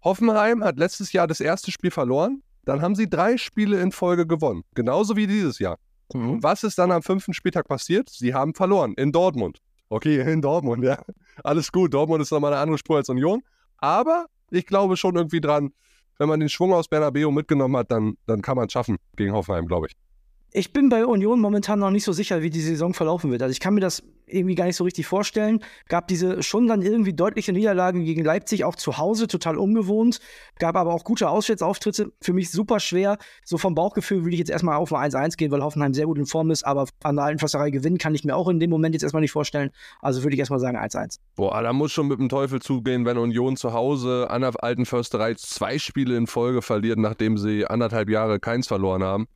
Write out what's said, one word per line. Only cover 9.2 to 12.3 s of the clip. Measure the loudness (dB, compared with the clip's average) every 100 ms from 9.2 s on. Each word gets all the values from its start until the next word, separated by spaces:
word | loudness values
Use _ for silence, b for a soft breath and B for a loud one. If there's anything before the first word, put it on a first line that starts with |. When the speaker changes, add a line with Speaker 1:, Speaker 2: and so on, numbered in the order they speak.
| 2 0 -4 -6 _ _ _
Speaker 1:
Okay, | -2 2 2
in | 2 0
Dortmund, | 2 0 0 0
ja. | 0 -2 -6 -20 B B
Alles | -2 -2 0
gut, | 2 2
Dortmund | 2 2 2
ist | 0